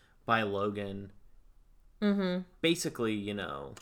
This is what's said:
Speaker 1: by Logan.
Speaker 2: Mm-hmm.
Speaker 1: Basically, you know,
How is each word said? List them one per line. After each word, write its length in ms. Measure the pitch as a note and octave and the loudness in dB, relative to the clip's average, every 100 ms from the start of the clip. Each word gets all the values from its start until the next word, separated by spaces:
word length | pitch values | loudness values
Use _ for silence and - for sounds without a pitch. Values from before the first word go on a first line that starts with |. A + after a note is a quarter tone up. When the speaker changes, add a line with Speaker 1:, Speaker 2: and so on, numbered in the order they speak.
| _ _ - | _ _ 0
Speaker 1:
by 160 | A2+ | 2
Logan. 680 | G#2 G2 G#2 G2+ G2+ G2 G2 - - - - - - - - - | 2 0 0 -2 -4 -6 -10 -16 -20 -20 -20 -20 -20 -20 -20 0
Speaker 2:
Mm-hmm. 420 | G#3 G3+ F#3 F3+ F3+ - | 2 2 2 0 -4 0
Speaker 1:
Basically, 500 | E3 E3 D#3 C3+ A2+ | 2 4 0 0 0
you 220 | G#2+ G2+ | 0 -2
know, 400 | G2+ F2 C#2 C#2 - | -4 -4 -6 -8 -14